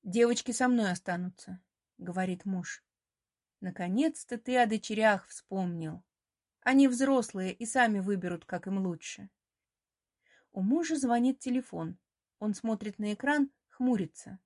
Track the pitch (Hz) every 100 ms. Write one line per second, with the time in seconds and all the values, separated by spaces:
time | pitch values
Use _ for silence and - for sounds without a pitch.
0 | 208 196 233 240 - 233 254 240 202 180
1 | - 175 180 - - 185 _ _ _ _
2 | 175 180 185 180 202 185 170 - _ _
3 | _ _ _ _ _ _ 185 180 175 202
4 | 320 320 - 240 - 254 233 220 - 214
5 | 220 196 - - _ 190 180 170 160 170
6 | _ _ _ _ _ _ - 269 277 247
7 | 269 269 226 196 185 - 226 262 233 208
8 | 190 196 180 170 - 175 185 196 190 165
9 | - - 196 _ _ _ _ _ _ _
10 | _ _ _ _ _ 196 190 302 320 311
11 | 262 233 247 269 262 247 262 170 165 180
12 | _ _ _ _ 214 202 226 214 208 -
13 | 208 208 262 294 277 _ _ _ 254 226
14 | 180 - - 190